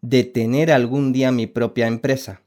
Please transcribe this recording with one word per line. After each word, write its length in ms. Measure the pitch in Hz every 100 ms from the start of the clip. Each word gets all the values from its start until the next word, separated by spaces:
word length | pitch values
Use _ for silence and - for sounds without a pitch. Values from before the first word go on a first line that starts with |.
de 220 | 123 127
tener 480 | 123 - 113 131 160
algún 420 | 143 120 135 139
día 180 | 127 131
mi 160 | 127 110
propia 400 | - 117 120 117
empresa. 560 | 113 131 131 - 98